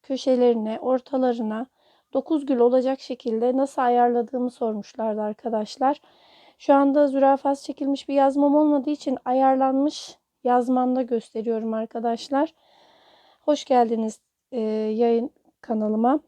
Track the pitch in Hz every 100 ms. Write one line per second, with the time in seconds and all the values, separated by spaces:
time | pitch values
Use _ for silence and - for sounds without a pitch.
0 | _ 262 285 254 247 233 220 220 247 262
1 | - 269 254 240 220 214 262 _ _ _
2 | _ 269 - 320 277 247 240 262 254 269
3 | - 247 247 220 240 262 269 277 247 240
4 | 240 240 233 254 247 - 233 214 - -
5 | 220 214 214 214 240 220 214 - 262 294
6 | _ _ _ _ - _ - 277 277 277
7 | 285 269 269 277 277 277 - 269 277 277
8 | - 277 269 277 285 294 302 294 262 294
9 | 294 262 - 254 269 262 262 269 285 -
10 | - - _ _ 247 247 247 254 254 254
11 | 247 233 - 226 220 226 220 220 220 233
12 | 233 233 - 277 302 _ _ _ _ _
13 | _ _ _ _ - 294 - 254 233 226
14 | 220 - _ _ _ 247 220 214 214 220
15 | 233 233 254 _ _ _ - 220 214 220
16 | 240 285